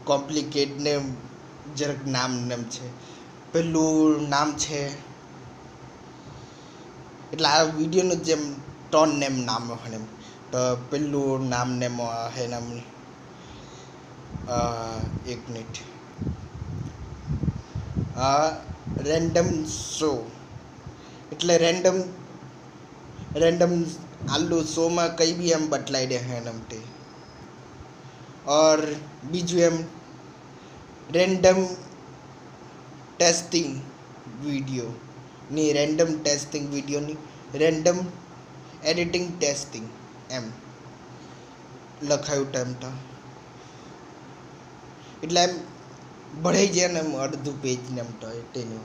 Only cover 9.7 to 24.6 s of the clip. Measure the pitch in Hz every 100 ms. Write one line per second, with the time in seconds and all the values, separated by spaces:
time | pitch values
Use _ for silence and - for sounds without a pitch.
9.7 | 117 120 113 110 - - - - 127 127
10.7 | 123 127 143 147 143 139 131 131 123 127
11.7 | 123 123 120 117 117 117 123 120 120 120
12.7 | 120 120 - - - - - - - -
13.7 | - - - - - - - - 120 120
14.7 | 117 113 113 110 - 127 120 113 117 113
15.7 | 110 - - - - - - - - -
16.7 | - - - - - - - - - -
17.7 | - - - - - 131 139 156 160 -
18.7 | - - - 139 160 165 165 180 170 156
19.7 | - - - 156 131 113 - - - -
20.7 | - - - - - - - 175 170 165
21.7 | 180 180 190 180 - - - - - -
22.7 | - - - - - - 147 165 170 175
23.7 | 175 165 - - - 131 139 170 170